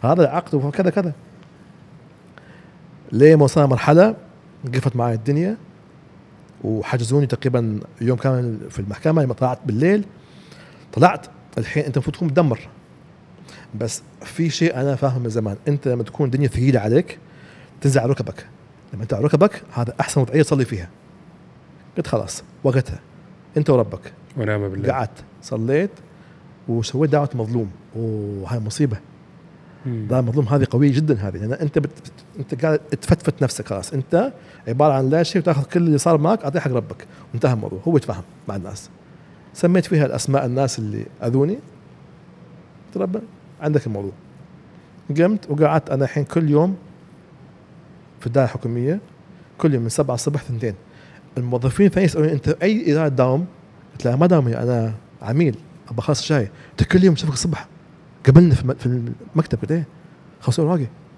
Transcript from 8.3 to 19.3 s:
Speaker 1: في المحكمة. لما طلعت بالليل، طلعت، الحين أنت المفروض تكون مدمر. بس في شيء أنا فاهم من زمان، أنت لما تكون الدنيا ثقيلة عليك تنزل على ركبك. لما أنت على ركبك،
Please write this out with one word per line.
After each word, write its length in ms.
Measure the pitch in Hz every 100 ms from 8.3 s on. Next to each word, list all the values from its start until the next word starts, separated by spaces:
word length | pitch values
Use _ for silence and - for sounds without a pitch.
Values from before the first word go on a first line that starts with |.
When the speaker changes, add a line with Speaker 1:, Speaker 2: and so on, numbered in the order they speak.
| 127 123 107 -
Speaker 1:
في 80 | -
المحكمة. 440 | 98 98 156 160
لما 120 | 131
طلعت 240 | - 127 123 135
بالليل، 380 | 107 165 208 202 - - - - - - - -
طلعت، 340 | - 180 - - - - -
الحين 260 | 113 151
أنت 120 | 147 131
المفروض 200 | 151 -
تكون 120 | 170
مدمر. 400 | 143 151 117 - - - - - - - - - - -
بس 280 | 107 113 - - -
في 280 | - - 170
شيء 300 | - 165 127
أنا 160 | 139 131
فاهم 260 | 139 127
من 60 | 120
زمان، 280 | 113 107 101 -
أنت 200 | 143 135
لما 140 | 123
تكون 240 | 113 - 135
الدنيا 220 | 131 139
ثقيلة 320 | - 127 127
عليك 380 | 107 135 - - - - - - - -
تنزل 200 | 139 131
على 100 | 117
ركبك. 360 | 139 - - - - - - -
لما 80 | 98
أنت 120 | 107
على 100 | 101
ركبك، 380 | 147